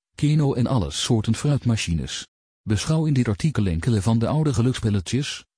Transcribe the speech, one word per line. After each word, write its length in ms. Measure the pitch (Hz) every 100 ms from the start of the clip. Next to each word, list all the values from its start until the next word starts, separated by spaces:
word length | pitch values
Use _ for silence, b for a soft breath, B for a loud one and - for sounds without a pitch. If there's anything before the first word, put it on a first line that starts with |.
| _ -
keno 380 | 147 156 139
en 140 | 127 120
alle 240 | 131 73
soorten 440 | - - 117 107 110
fruitmachines. 920 | 147 139 113 113 - 85 64 - - _ _ _
Beschouw 440 | - 107 - 160 160
in 80 |
dit 140 | 127 120
artikel 380 | 104 160 120 98
enkele 360 | 82 123 110
van 180 | - 113
de 80 | 113
oude 260 | 143 151
gelukspelletjes, 920 | 110 117 123 110 101 - 120 143 - -